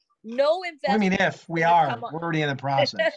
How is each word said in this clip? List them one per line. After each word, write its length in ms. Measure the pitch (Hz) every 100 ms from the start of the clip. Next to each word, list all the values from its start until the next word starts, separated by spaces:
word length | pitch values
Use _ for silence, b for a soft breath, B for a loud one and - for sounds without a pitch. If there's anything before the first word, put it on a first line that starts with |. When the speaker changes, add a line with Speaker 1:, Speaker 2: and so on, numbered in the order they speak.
| _ _
Speaker 1:
no 400 | 214 240 285 349 359 302 285
Speaker 2:
I 100 | 220
mean, 140 | 190
Speaker 1:
investors 300 | 190 180 -
Speaker 2:
if 60 | -
we 120 | 165
Speaker 1:
gonna 120 | 165
Speaker 2:
are, 140 | 170 147
Speaker 1:
come 120 | 143
on." 80 | 120
Speaker 2:
we're 80 | 151
already 220 | 170 156
in 60 | 147
the 80 | 135
process. 560 | 135 139 175 208 320